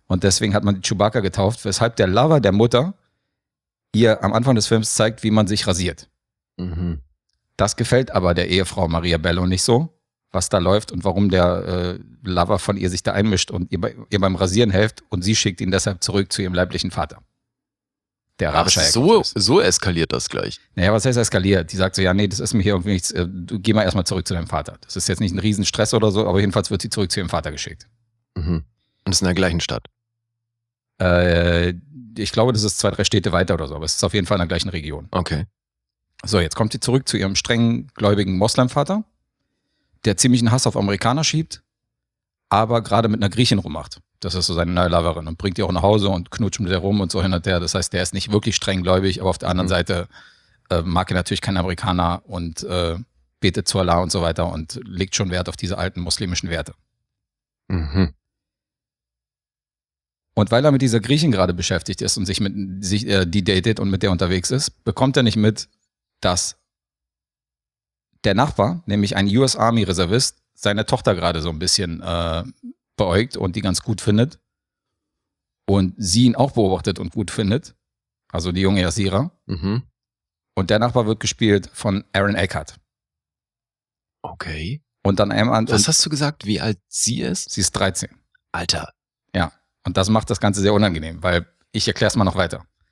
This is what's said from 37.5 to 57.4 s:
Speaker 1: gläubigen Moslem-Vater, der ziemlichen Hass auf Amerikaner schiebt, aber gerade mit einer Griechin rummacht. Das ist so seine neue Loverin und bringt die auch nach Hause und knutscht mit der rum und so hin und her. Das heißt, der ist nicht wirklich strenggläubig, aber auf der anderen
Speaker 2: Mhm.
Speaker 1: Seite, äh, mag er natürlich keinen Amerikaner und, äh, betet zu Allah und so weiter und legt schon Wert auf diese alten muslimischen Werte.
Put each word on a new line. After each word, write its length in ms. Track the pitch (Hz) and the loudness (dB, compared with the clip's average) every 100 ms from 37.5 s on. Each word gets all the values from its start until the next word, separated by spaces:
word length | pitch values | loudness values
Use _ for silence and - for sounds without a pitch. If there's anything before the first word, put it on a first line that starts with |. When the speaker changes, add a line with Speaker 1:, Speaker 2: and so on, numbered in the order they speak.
| 117 117 117 - | 2 2 0 -6
Speaker 1:
gläubigen 420 | - 104 101 95 92 | 0 2 2 2 0
Moslem-Vater, 640 | 107 - 127 147 143 202 - _ _ _ _ _ _ _ _ _ | 2 2 2 0 -2 -2 -6 _ _ _ _ _ _ _ _ _
der 120 | 110 101 | 0 2
ziemlichen 340 | 123 123 117 | 4 4 4
Hass 140 | 123 117 | 4 2
auf 100 | 110 | 0
Amerikaner 480 | 101 101 117 139 | 0 0 0 0
schiebt, 380 | 151 156 165 - _ _ _ _ _ _ _ _ _ | 0 -2 -4 -10 _ _ _ _ _ _ _ _ _
aber 340 | 98 113 117 | 2 2 0
gerade 260 | 104 113 113 | 2 2 2
mit 120 | 107 | 0
einer 100 | 101 | 0
Griechin 280 | 107 123 101 | 0 2 2
rummacht. 420 | 85 76 73 - _ _ | -2 -8 -12 -16 _ _
Das 160 | 92 92 | -8 -4
ist 100 | 87 | -2
so 80 | |
seine 160 | 87 85 | -2 0
neue 180 | 87 90 | 2 2
Loverin 380 | 85 82 82 80 | 2 2 -2 -6
und 100 | 82 | -6
bringt 220 | 98 92 | -6 -2
die 60 | |
auch 80 | 92 | -2
nach 100 | 90 | 0
Hause 260 | 101 107 98 | 2 2 2
und 200 | 90 87 | -2 -6
knutscht 300 | - 101 - | -4 -4 -2
mit 100 | 92 | -2
der 80 | 92 | 0
rum 220 | 98 104 | 0 0
und 100 | 90 | 0
so 100 | 98 | -2
hin 80 | 95 | -2
und 120 | 90 | 0
her. 140 | 95 90 | 0 -2
Das 160 | 87 | -2
heißt, 180 | 95 - | -4 -4
der 120 | 92 | -4
ist 100 | 90 | -4
nicht 160 | 98 107 | -4 -2
wirklich 240 | 104 110 | 0 0
strenggläubig, 680 | - - 92 90 92 95 87 | -2 -2 -2 2 2 2 0
aber 100 | 92 | -2
auf 80 | 90 | -2
der 100 | 90 | -2
anderen 180 | 90 92 | -2 0
Speaker 2:
Mhm. 40 | |
Speaker 1:
Seite, 380 | 90 82 87 87 - - _ _ _ - | 0 0 -2 -6 -14 -20 _ _ _ -4
äh, 120 | 87 | -2
mag 280 | 85 85 92 | 0 0 0
er 40 | 90 | -2
natürlich 240 | - 101 | -2 -4
keinen 160 | - 95 | -2 -2
Amerikaner 640 | 92 87 98 90 85 90 - | -2 -2 -2 0 0 -2 -6
und, 360 | 90 85 - | -10 -8 -10
äh, 360 | - 90 85 85 - _ _ _ | -6 -4 -4 -4 -10 _ _ _
betet 260 | 98 92 - | -2 0 0
zu 140 | 95 | 0
Allah 180 | 90 85 | 2 2
und 140 | 90 | 0
so 100 | 95 | -2
weiter 240 | 85 82 87 | -2 -2 -4
und 260 | 80 78 - | -4 -10 -12
legt 320 | - 92 95 - | -10 -6 -4 -2
schon 140 | 95 | -2
Wert 180 | 90 87 | -4 -4
auf 80 | - | -6
diese 200 | 90 95 | -8 -4
alten 240 | 90 92 | -6 -6
muslimischen 500 | 82 - 95 87 90 | -6 -4 -4 -4 -4
Werte. 240 | 82 76 - _ _ _ _ _ _ | -6 -8 -14 _ _ _ _ _ _